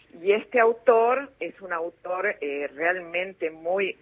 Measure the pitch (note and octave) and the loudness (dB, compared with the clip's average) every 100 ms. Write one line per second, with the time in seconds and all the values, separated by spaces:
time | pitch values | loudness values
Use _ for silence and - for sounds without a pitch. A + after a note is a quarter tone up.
0 | _ F3 F3+ G#3+ - B3 A3+ A#3 - A3+ | _ -6 0 0 2 4 4 4 4 6
1 | A#3 C4 C#4 - E3+ - F#3+ E3+ E3+ _ | 4 0 -4 -10 -12 -12 -8 -6 -6 _
2 | F3 F3+ G3+ - C#3+ C#3 C#3+ C3 E3+ F#3 | -8 -4 -4 -4 -6 -4 -6 -2 -2 -2
3 | E3+ F3 F#3+ F#3 D#3+ D#3+ E3 F#3+ F#3+ - | -4 -6 -6 -6 -8 -6 -4 -2 -2 -4